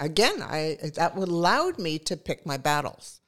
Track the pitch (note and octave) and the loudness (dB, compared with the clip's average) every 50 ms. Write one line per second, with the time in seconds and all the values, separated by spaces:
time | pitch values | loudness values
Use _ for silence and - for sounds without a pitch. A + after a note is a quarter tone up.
0 | C#3 D#3+ D#3+ E3 G#3+ C#4 G#4+ D#4+ - - - D#3 D#3 D#3+ D3+ - - D#3 D3 - | -6 0 4 4 4 4 4 0 -4 -4 -4 -2 -2 -2 -4 -4 -6 -6 -2 0
1 | E3 E3+ - F#3+ F#3+ F3+ F3 E3+ E3+ F3 G#3+ C4+ E4 F#4 F4 - F#3+ D#3+ D#3 D#3 | 0 0 0 -2 -2 -2 0 2 4 4 4 4 2 0 -2 -4 -4 -4 -4 -4
2 | - - F#3 D3+ - - D3 - - D#3 C#3 C#3 C3 D3+ D3 D3 C#3+ A2+ - - | -4 -6 -6 -6 -4 -6 -8 -6 -6 -6 -6 -2 0 2 2 2 0 -4 -8 -10
3 | - - - - _ | -16 -20 -20 -20 _